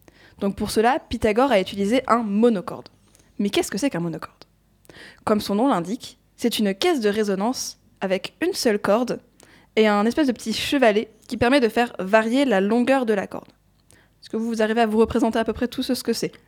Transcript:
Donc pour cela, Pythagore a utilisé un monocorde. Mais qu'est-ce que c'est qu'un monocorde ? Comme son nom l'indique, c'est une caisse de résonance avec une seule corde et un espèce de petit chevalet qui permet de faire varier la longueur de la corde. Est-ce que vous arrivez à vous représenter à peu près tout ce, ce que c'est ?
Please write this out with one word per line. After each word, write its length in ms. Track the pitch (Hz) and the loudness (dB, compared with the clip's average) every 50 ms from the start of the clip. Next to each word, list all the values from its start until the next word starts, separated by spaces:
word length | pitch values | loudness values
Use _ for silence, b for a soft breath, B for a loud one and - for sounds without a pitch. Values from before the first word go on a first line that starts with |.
| _ b b b b b b b | _ b b b b b b b
Donc 160 | - 101 - | -4 -4 -4
pour 140 | - 214 196 | -4 -6 -4
cela, 280 | - 226 214 233 269 320 - - | 0 2 2 2 2 0 -2 -6
Pythagore 440 | - 226 - 220 208 220 262 277 247 | -4 -2 0 2 2 2 2 4 4
a 60 | 196 | 2
utilisé 440 | 190 - - 196 202 196 233 262 - | 0 0 -4 -4 0 0 2 0 2
un 160 | - 220 240 240 | 2 0 0 0
monocorde. 680 | 208 196 208 226 247 226 185 160 - - 117 120 - _ _ _ _ b b b b b b | 0 0 2 4 4 2 2 -4 -8 -12 -14 -14 -18 _ _ _ _ b b b b b b
Mais 100 | 202 202 | -4 -2
qu'est-ce 220 | - 349 349 - | 0 -2 -2 -2
que 80 | - 196 | -4 -2
c'est 100 | 277 277 | -2 -2
qu'un 120 | - 170 | -2 -2
monocorde ? 440 | 175 170 160 160 - - _ - - _ _ _ _ _ _ _ _ B B B B B B B B | -4 -6 -6 -8 -12 -14 _ -20 -20 _ _ _ _ _ _ _ _ B B B B B B B B
Comme 160 | - 220 208 | -2 0 0
son 140 | 208 - 196 | 0 -2 -2
nom 140 | 202 240 285 | 0 2 2
l'indique, 500 | 247 180 170 175 214 262 - - - _ _ _ _ | 0 0 -2 -4 -6 -8 -10 -12 -20 _ _ _ _
c'est 220 | - - 240 220 - | -4 -2 -2 0 0
une 160 | 220 196 190 | -2 -2 -2
caisse 260 | 196 - 359 349 277 | 0 0 0 0 0
de 80 | 214 208 | 0 0
résonance 680 | 202 214 214 202 196 185 196 226 254 - - - - _ _ _ _ - - | 0 0 -2 -2 -2 -2 -2 -4 -4 -6 -8 -12 -12 _ _ _ _ -8 -6
avec 320 | 190 190 190 190 - - - 302 | -2 -2 -2 -4 -6 -10 -6 -4
une 100 | 359 381 | -4 -2
seule 260 | - - 247 208 208 | -2 0 0 0 0
corde 420 | - - 196 226 254 240 180 - - _ _ b b b b b b b b | 2 2 2 2 0 -2 -6 -8 -10 _ _ b b b b b b b b
et 140 | - 220 214 | 2 4 4
un 160 | 208 202 208 | 4 4 2
espèce 220 | 226 240 - 311 | 0 2 0 0
de 60 | 262 226 | 0 0
petit 200 | - - 220 214 | -2 -4 -6 -6
chevalet 560 | - - - - 285 254 226 202 208 233 - - _ _ - | -4 -4 -2 0 4 4 4 4 2 0 -4 -8 _ _ -10
qui 100 | - 220 | -4 0
permet 220 | - 233 262 285 | 2 2 4 4
de 80 | 240 220 | 4 2
faire 240 | 220 247 240 233 - - | 2 0 -2 -2 -2 -8
varier 460 | 185 185 202 220 220 226 226 269 285 | -2 2 2 2 2 2 2 2 2
la 160 | 269 214 190 | 2 2 2
longueur 460 | 190 202 226 240 240 233 262 269 254 | 2 2 2 2 2 2 2 2 2
de 80 | 220 214 | 0 -2
la 120 | 202 185 | -2 -4
corde. 220 | - - - - - - _ _ _ _ _ _ _ b b b b b b | -6 -8 -12 -14 -16 -20 _ _ _ _ _ _ _ b b b b b b
Est-ce 80 | - - | -14 -8
que 80 | - | -6
vous 240 | 220 220 233 226 220 | -6 -4 -4 -2 -2
arrivez 220 | 220 214 220 233 233 | 0 0 2 2 0
à 40 | |
vous 120 | 220 208 220 | 2 2 2
représenter 400 | 226 220 - 233 254 226 226 233 | 2 2 2 0 0 0 0 0
à 60 | 226 | -2
peu 100 | 233 214 | -2 -4
près 120 | - 254 | -4 -4
tout 160 | 240 - - 254 | -6 -4 -6 -4
ce, 120 | - 254 | -4 -4
ce 80 | 247 - | -4 -2
que 80 | - 233 | -4 -4
c'est ? 200 | - - 147 - - _ | -4 -4 -8 -8 -10 _